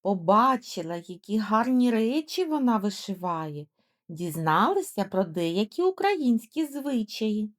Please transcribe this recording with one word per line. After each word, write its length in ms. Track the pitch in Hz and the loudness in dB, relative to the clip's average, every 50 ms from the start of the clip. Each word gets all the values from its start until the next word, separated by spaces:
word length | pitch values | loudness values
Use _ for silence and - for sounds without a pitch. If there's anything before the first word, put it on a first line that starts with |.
Побачила, 920 | _ 190 202 185 165 170 202 214 240 262 262 247 - - - 190 165 165 170 | _ -2 -2 0 2 4 6 6 6 4 2 0 -4 -10 -10 -10 -8 -6 -8
які 420 | 175 175 - 185 180 _ - 208 | -8 -10 -12 -16 -16 _ -4 -2
гарні 540 | 220 208 196 214 220 240 254 254 247 247 247 | -2 0 0 0 0 2 2 2 4 4 4
речі 540 | 233 220 220 226 262 311 311 311 - 370 370 | 4 2 2 2 0 -2 -4 -4 -4 -4 -2
вона 320 | 311 311 294 262 240 226 | 0 0 0 2 2 2
вишиває, 920 | 214 190 208 196 - - - 190 185 175 180 170 160 160 156 147 147 151 _ _ _ _ _ _ _ _ - | 2 0 -2 -4 -6 -8 -8 -8 -6 -4 -4 -4 -4 -6 -8 -8 -10 -12 _ _ _ _ _ _ _ _ -16
дізналися 960 | 165 156 175 170 151 165 160 156 156 170 208 294 403 415 349 - - - 196 | -8 -6 -6 -6 -4 -2 0 2 4 4 4 4 2 0 -2 -4 -4 -4 -4
про 180 | 196 - 185 196 | 0 0 0 0
деякі 600 | 165 156 175 170 165 170 190 220 214 - - 359 | 0 -2 -2 -2 0 0 0 -2 -2 -2 0 0
українські 840 | 370 381 - 381 403 415 330 294 247 233 226 - _ _ 302 320 | 0 0 2 0 0 0 2 2 2 2 2 0 _ _ -4 -4
звичаї. 880 | 285 269 294 262 285 269 240 214 208 - - 220 214 208 214 214 214 _ | -4 -4 -6 -4 0 0 0 -2 -2 -4 -4 -2 -2 0 -2 -4 -6 _